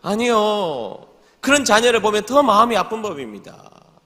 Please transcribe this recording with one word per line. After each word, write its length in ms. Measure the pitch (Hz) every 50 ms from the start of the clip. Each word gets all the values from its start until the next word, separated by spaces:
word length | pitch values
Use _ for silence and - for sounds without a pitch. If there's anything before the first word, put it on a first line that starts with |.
아니요. 1040 | _ 160 196 214 240 247 233 214 208 214 208 208 196 165 147 127 110 95 - - - - _ _ _ _ _ _
그런 240 | - 262 277 294 269
자녀를 360 | - 208 214 233 247 233 226
보면 240 | 190 214 208 208 202
더 160 | 214 247 285
마음이 360 | 285 247 208 208 226 240 233 196
아픈 240 | 175 - 220 220
법입니다. 680 | 220 208 170 143 131 113 104 98 - - - 104 - - _ - _ _ _ _ _